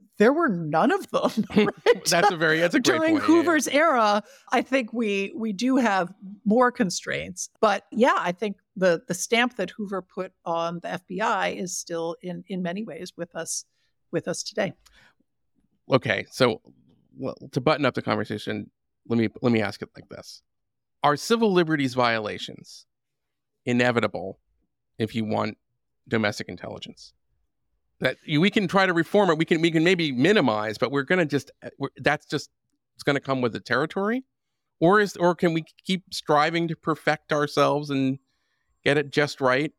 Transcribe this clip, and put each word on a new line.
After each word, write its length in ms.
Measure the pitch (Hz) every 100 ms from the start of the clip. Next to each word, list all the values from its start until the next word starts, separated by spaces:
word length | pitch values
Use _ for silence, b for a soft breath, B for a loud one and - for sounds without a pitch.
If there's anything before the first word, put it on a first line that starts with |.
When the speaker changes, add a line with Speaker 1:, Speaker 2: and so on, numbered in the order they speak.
| _ -
Speaker 1:
there 160 | 208
were 160 | 285 339
none 420 | 180 160 160 202
of 180 | 381 294
them, 220 | - -
<laughs> 240 | - - -
right? 140 | 208 - -
Speaker 2:
<laughs> 200 | 466 -
That's 260 | 175 415
a 40 | 170
very, 240 | 160 160
that's 160 | 170 262
a 40 |
great 180 | 233 339
Speaker 1:
During 160 | 320
Speaker 2:
point, 140 | 320 -
yeah, 80 | 339
yeah. 60 |
Speaker 1:
Hoover's 260 | 339 311 240
era, 540 | 269 330 262 214 208 - B B
I 100 | 254
think 320 | - 269 220
we, 400 | 226 220 196 196 -
we 180 | 220
do 240 | 190 247 269
have 360 | 233 190 180 - 190 202 208
more 260 | 220 247
constraints. 800 | 240 202 - - 139 160 185 - -
But 240 | 220 202 -
yeah, 240 | 247 254 370
I 160 | 180
think 240 | 180 214 196 _ -
the, 260 | 185 165 -
the 60 |
stamp 420 | 180 - 226 247 -
that 160 | 180
Hoover 300 | - 202 196
put 320 | 180 - 190 _ -
on 360 | 165 165 175
the 80 | 170
F 180 | 180 -
B 140 | 185
I 280 | 226 202 180
is 280 | 202 185 -
still 400 | - 170 165 170
in, 220 | 180 175 -
in 140 | 185
many 220 | 180 185
ways 300 | 226 160 180 -
with 180 | 170 165
us, 280 | 165 - - _ _ _ _
with 160 | 131 -
us 160 | -
today. 300 | - - - - _ b b b _ _ _ _ _ _ -
Speaker 2:
Okay, 360 | 135 123 101 104
so 320 | - 123 - _ _ _ _ _ 131
well, 220 | 131 - 139
to 100 | -
button 240 | 131 147 135
up 80 |
the 80 | -
conversation, 680 | - 107 107 107 - 107 104 _ _ _ -
let 120 | 117
me, 100 | 110 -
let 100 | 127
me 100 | 117
ask 200 | 101 -
it 80 | - -
like 140 | -
this. 320 | 82 - - _ _ _ _ _ _
Are 120 | 147 147
civil 360 | - 226 226
liberties 420 | 180 165 156 135
violations 920 | 123 120 113 107 92 - - - - - _ _ _ _ _ _ _ -
inevitable 760 | 120 123 117 110 92 92 - _ _ _ _ _ -
if 160 | 113
you 120 | 117 107
want 320 | 110 107 107 _ _ _ _ -
domestic 420 | 113 107 107 -
intelligence? 640 | 92 - - - - - _ _ _ _ _ _ _ _ -
That 180 | 143 127 -
you, 160 | 147
we 80 | 190
can 180 | 220 185
try 180 | 196 190
to 80 |
reform 360 | 170 160 208 196
it, 80 | 151
we 80 | 160
can, 160 | 165
we 100 | 170
can 120 | 160
maybe 280 | 165 185 160
minimize, 680 | 123 151 214 135 107 107 107
but 140 | 120
we're 120 | 139
gonna 220 | 135 185 156
just, 260 | 139 - -
uh, 60 | 123 -
we're, 120 | 139 -
that's 280 | 139 147 -
just, 240 | 151 - _ _ _ _ -
it's 80 |
gonna 160 | - 139
come 220 | - 131
with 120 | 123
the 60 | 101
territory? 640 | - 120 160 - 202 247 262 _ _ _ _ -
Or 200 | 165 208
is, 160 | 202 -
or 200 | 175 170
can 180 | 175
we 100 | 165 160 _ -
keep 280 | 185 -
striving 540 | - - 147 156 170 170
to 80 | 160
perfect 560 | - 151 - 151 -
ourselves 580 | 147 147 - 139 143 147
and 300 | 139 131 139 _ _ _ _ _ _
get 140 | - 143
it 140 | 143
just 280 | 151 147 -
right, 320 | 131 127 151